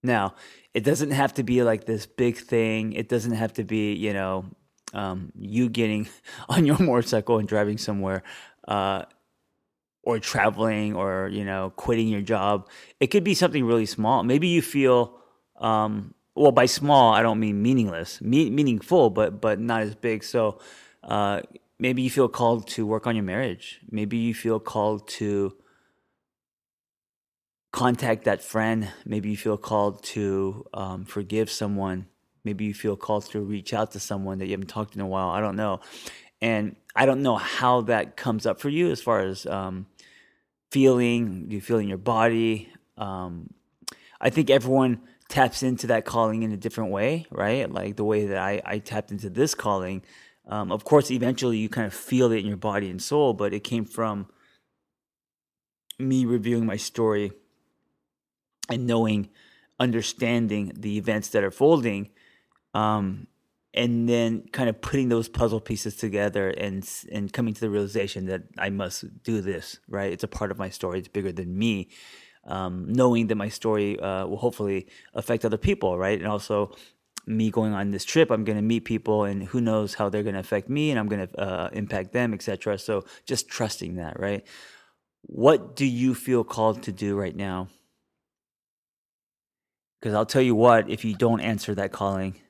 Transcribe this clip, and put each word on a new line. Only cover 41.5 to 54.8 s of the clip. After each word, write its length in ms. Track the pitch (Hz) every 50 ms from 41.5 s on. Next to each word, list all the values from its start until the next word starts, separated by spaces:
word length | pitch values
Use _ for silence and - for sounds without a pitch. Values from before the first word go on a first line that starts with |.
| 107
you 60 | 101
feel 160 | - - 120
in 100 | 113 104
your 100 | 101 95
body? 720 | 87 101 123 117 110 113 117 113 113 113 113 110 104 101 - - - _ _ _
Um, 560 | - 110 98 95 92 92 90 87 85 - - - _ _ _ _ _ - - - _ - - - -
I 100 | - 127
think 200 | 120 156 147 -
everyone 520 | 131 139 117 127 131 135 131 127 120 113 - - _ _ _ _
taps 320 | - 147 131 120 - -
into 260 | 135 131 127 117 -
that 180 | 117 120 110 110
calling 380 | - - 117 113 110 110 113 113
in 80 | 110
a 60 | 104
different 340 | 95 104 113 - - 110 92
way, 340 | 101 98 107 127 156 165 160 -
right? 380 | - - 98 104 117 135 123 -
Like 240 | - 92 95 98 104
the 80 | - 104
way 240 | 107 107 107 104
that 100 | 101 98
I, 240 | 92 95 98 101 98 -
I 140 | - 104 107
tapped 320 | - - 110 107 - -
into 180 | 104 95 107 98
this 240 | 87 110 143 160 -
calling. 500 | - - 110 101 95 92 90 98 95 - _ - - - - _ _ _
Um, 240 | - 101 107 104 92
of 120 | 107 107 -
course, 280 | - 151 147 - -
eventually 460 | 127 123 117 120 131 - 135 123 113
you 120 | 107 110 107
kind 160 | - 123 110
of 80 | 101 -
feel 380 | - - - 127 127 127 120
it 80 | 113 110
in 60 | 98
your 120 | 107 101
body 320 | 92 110 107 98 104 101 95
and 120 | 90 90
soul, 320 | - - 143 151 147 131 110
but 200 | 92 104 101 92
it 100 | 104 -
came 220 | - 123 117 107
from 420 | - - - 113 110 104 101 95 - _ _ _ _ _ _ _ _ _ _